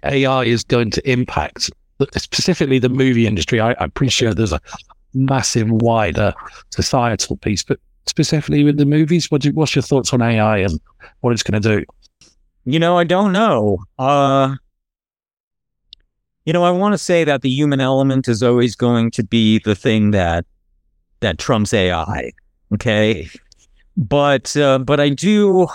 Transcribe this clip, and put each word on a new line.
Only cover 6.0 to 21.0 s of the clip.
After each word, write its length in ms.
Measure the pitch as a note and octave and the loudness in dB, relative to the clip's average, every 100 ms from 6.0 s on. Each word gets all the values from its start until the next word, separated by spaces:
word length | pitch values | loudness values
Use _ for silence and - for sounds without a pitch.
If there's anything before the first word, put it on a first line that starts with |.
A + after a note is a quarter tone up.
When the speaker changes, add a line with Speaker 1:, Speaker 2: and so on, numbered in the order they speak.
| G2+ D#2+ G#2 - - - - | 0 0 -2 -4 -12 -20 -12
Speaker 1:
societal 640 | - - C3+ A#2+ A2 - - | -6 -2 0 0 -2 -4 -6
piece, 280 | - G2 | -4 -4
but 160 | - - _ _ - | -4 -6 _ _ -8
specifically 580 | - D3+ D#3 D3 D3 | -4 -2 -2 0 2
with 140 | D3 D3 | 2 2
the 80 | C#3+ | 2
movies, 440 | D3+ D#3 F3 - | 2 2 0 0
what 120 | D3 | 0
do, 100 | C#3+ | 0
what's 240 | C#3+ D3+ C#3 | 0 0 -2
your 60 | |
thoughts 320 | - C3+ G#2+ | 0 0 0
on 80 | B2+ | 0
A 180 | A#2 A2+ | 2 2
I 200 | G#2+ G#2+ | 2 0
and 200 | F#2 D#2 - _ - _ | 0 -4 -8 _ -20 _
what 140 | B2 | -2
it's 100 | A2+ | -2
gonna 160 | - G#2+ | -2 -2
do? 240 | G#2+ G#2 - _ _ _ _ _ _ _ - | 0 -2 -4 _ _ _ _ _ _ _ -4
Speaker 2:
You 120 | D#3+ | 0
know, 220 | E3+ F3 | 2 2
I 60 | E3 | 2
don't 260 | F3+ G#3 | 2 0
know. 480 | F#3+ A3+ B2+ G#2 G2 G2 - | 2 2 2 0 -2 -6 -6
Uh, 560 | C3 C#3+ C#3 C3+ C3+ C3+ _ _ _ _ _ _ _ _ _ _ _ _ _ - _ _ _ _ D#3 | 0 2 2 2 0 -2 _ _ _ _ _ _ _ _ _ _ _ _ _ -20 _ _ _ _ -2
you 80 | |
know, 100 | F3 | 2
I 60 | F3 | 2
wanna 300 | F3+ G3+ G3 | 2 0 0
say 240 | - E3+ | 0 0
that 180 | D3+ C#3 | 2 0
the 80 | C3 | 0
human 320 | C3 D3+ C#3 | 0 0 0
element 460 | C3 C3+ C3+ C3 B2+ | 0 2 2 0 0
is 160 | A2 | 0
always 320 | B2 A#2+ A#2+ - | 2 4 2 0
going 340 | A#2+ A#2+ A2+ | 0 2 0
to 120 | - | -2
be 340 | G#2+ A#2 A2 A2 G#2+ | -2 2 4 2 0
the 80 | |
thing 380 | G2+ C3+ A2 G#2 | -2 0 2 2
that, 340 | G2+ E2+ E2+ - _ _ _ _ _ | 2 0 -2 -4 _ _ _ _ _